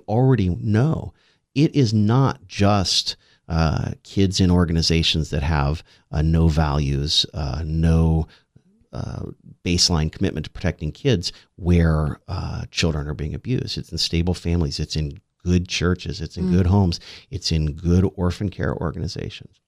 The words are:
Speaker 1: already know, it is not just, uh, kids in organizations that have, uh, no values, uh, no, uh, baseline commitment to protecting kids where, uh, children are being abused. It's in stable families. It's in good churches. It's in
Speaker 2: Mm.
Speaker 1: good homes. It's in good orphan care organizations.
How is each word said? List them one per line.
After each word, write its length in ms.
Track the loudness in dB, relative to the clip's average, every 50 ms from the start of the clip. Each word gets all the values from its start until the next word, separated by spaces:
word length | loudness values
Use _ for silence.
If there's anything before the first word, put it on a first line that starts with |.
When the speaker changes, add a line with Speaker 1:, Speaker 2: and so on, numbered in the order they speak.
| -2 -2
Speaker 1:
already 400 | 0 2 4 4 4 4 2 0
know, 640 | 0 -2 -2 0 2 2 2 2 0 -2 -6 -10 -14 _ _ _ _ _ _ _ 0
it 200 | 2 2 2 4
is 180 | 2 2 4 4
not 520 | 2 4 4 4 4 2 2 0 -4 -10
just, 720 | -10 -2 2 2 4 4 2 0 0 -2 -2 -2 -4 -8 _ _ _ _ _ _ -4
uh, 440 | 0 2 2 2 2 0 -4 -4 -8 -10 _
kids 340 | -6 0 2 2 2 4 2
in 120 | 4 4
organizations 800 | 6 4 4 2 2 0 0 2 2 2 2 2 0 -2 -2 -2
that 120 | -4 -4
have, 400 | -2 0 0 0 0 0 -2 -4 -8 _ _ _ _ -6
uh, 80 | -2 0
no 240 | 2 2 4 4 4 4
values, 760 | 4 2 0 0 0 0 0 0 -2 -2 -2 -2 -2 -2 -4 -4
uh, 300 | -6 -8 -6 -6 -6 -6 -6
no, 640 | -4 -2 2 2 4 4 4 4 4 2 2 0 -4 -8 _ _ _ _ _ _ _ _ _ _ _
uh, 300 | -12 -12 -10 -10 -10 -10 -12 -12 -14 _ -20 -20 -16 _ -2
baseline 460 | 0 0 2 2 2 2 0 0 -2
commitment 340 | -2 -2 -4 -2 -2 -4 -10
to 60 | -10
protecting 420 | -10 -6 -6 -6 -4 -4 -8 -10
kids 400 | -8 -4 0 0 0 0 -2 -6 -10 -12 _ _ _
where, 640 | -6 0 2 4 4 4 4 2 2 0 -2 -4 -8 _ -10
uh, 360 | -10 -8 -8 -8 -8 -10 -10 -8
children 360 | -4 -2 -2 -2 -2 -2 -6 -8
are 60 | -8
being 200 | -8 -8 -8 -8
abused. 420 | -8 -6 -4 -4 -4 -4 -6 -8
It's 140 | -10 -10 -10
in 80 | -6 -6
stable 360 | -4 -2 0 0 0 0 -2
families. 440 | -2 -2 -2 0 0 0 -2 -2 -6
It's 160 | -6 -4 -4
in 220 | -4 -4 -6 -8 -12 _ _ _ _ -2
good 220 | 0 2 2 0 -2
churches. 520 | -4 -2 0 0 -2 -2 -4 -10 -8 -8
It's 160 | -10 -10 -8
in 100 | -6 -2
Speaker 2:
Mm. 60 | 0
Speaker 1:
good 140 | 2 2 4
homes. 340 | 4 4 4 4 2 0 -4 -8 -16 -20 -20 -18 -12
It's 200 | -12 -8 -4 -2
in 200 | 0 0 0 -2
good 360 | -4 -2 0 2 4 4 4 2 0
orphan 340 | -2 -4 -4 -2 -4 -6 -6
care 240 | -6 -4 -4 -4 -4
organizations. 840 | -4 -6 -6 -6 -6 -8 -8 -8 -8 -10 -10 -12 -14 -20 -20 _ _ _